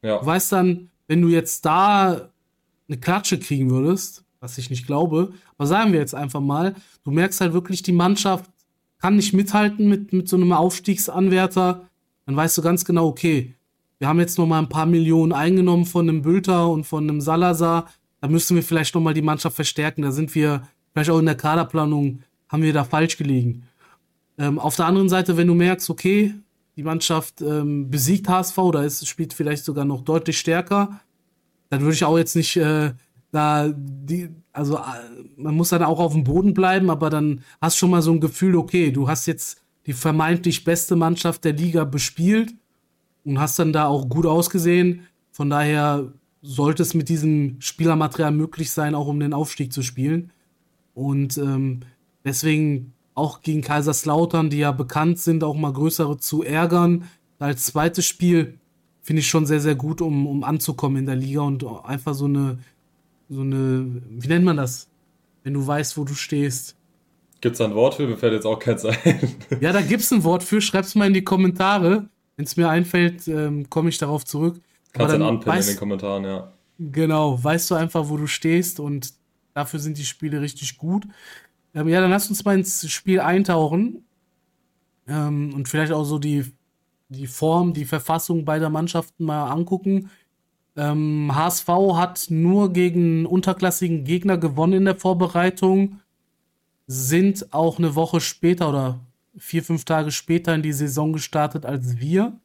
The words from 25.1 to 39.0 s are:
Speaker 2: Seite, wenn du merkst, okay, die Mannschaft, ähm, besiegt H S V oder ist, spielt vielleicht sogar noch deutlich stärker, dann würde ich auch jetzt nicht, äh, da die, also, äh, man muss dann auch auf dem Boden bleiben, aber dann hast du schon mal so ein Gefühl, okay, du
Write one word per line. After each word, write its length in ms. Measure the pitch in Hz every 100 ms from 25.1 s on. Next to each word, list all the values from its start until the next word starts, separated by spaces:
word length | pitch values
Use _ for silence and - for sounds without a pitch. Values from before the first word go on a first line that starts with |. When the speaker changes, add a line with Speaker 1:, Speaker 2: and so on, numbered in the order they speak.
Speaker 2:
Seite, 260 | 185 180 170
wenn 120 | 175
du 60 |
merkst, 360 | 175 180 185 -
okay, 440 | 165 185 202 208 208 - _ _ -
die 60 |
Mannschaft, 600 | 151 160 - 160 160 -
ähm, 480 | 147 151 147 147 139
besiegt 360 | 143 131 196 202
H 140 | 202
S 120 | -
V 160 | - 180
oder 160 | 151
ist, 220 | 143 143 -
spielt 280 | - 165
vielleicht 320 | - 151 147 -
sogar 180 | 143
noch 160 | 143 135
deutlich 380 | 131 160 165 156
stärker, 640 | - 165 180 202 202 202 _ _ _ _ _ _ _
dann 140 | 139
würde 120 | 143
ich 100 | 156
auch 120 | 165 165
jetzt 200 | 165 170
nicht, 200 | 156 -
äh, 380 | 156 156 151 123 _ _ _
da 380 | 151 151 151 147 147
die, 540 | 139 139 139 175 175 160 _
also, 240 | - 147 147
äh, 20 | - 123 120 123 - -
man 180 | 151
muss 140 | 151 170
dann 140 | 175
auch 180 | 160 160
auf 140 | 170
dem 100 | 151
Boden 300 | 127 156 202
bleiben, 340 | 190 185 185 185
aber 220 | 156 156
dann 340 | 156 151 135 - _
hast 160 | 160 -
du 40 |
schon 100 | 180
mal 100 | 175
so 120 | 160
ein 80 | 165
Gefühl, 360 | 151 - 185 175
okay, 340 | 170 180 165
du 160 | 135